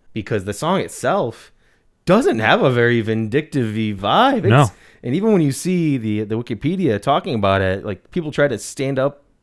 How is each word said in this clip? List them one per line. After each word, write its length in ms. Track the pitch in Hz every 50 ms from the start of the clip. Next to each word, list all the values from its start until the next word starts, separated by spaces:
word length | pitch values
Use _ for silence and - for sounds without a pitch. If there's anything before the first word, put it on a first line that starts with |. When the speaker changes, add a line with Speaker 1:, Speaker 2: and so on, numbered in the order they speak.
| _ -
Speaker 1:
because 320 | - 113 98 - 117 101 90
the 80 | 104
song 280 | 101 - 147 165 190 175
itself 680 | 98 80 - - - 127 185 202 151 113 - - - - _ _ _ _ _ _ _ _ _ _ -
doesn't 340 | 165 180 226 285 381 269 -
have 200 | 110 113 170 240
a 80 | 196 135
very 300 | 123 120 117 120 120 117
vindictive-y 920 | 104 110 110 113 110 107 113 151 151 - - 139 120 110 107 110 110 107 104
vibe. 440 | 92 98 104 139 196 247 277 254 220
It's, 80 | - 98
Speaker 2:
No. 180 | 117 143 139 101 - - - - - _
Speaker 1:
and 120 | - 120 131
even 180 | 180 208 226
when 80 | 214 180
you 100 | 156 139
see 440 | 131 - - 175 185 175 165 151 139
the, 280 | 123 110 107 104 104 107
the 100 | 104 110
Wikipedia 680 | 113 117 - 117 104 - 151 190 190 185 127 104 101
talking 340 | - 143 143 180 - 196 131
about 260 | 107 98 98 98 98
it, 220 | 95 92 95 101 -
like, 240 | 107 95 - _ _
people 220 | - 180 156 151
try 160 | - - 143 143
to 100 | 117 101
stand 400 | - - - - 135 135 143 131
up 240 | 131 139 - - _ _ _ _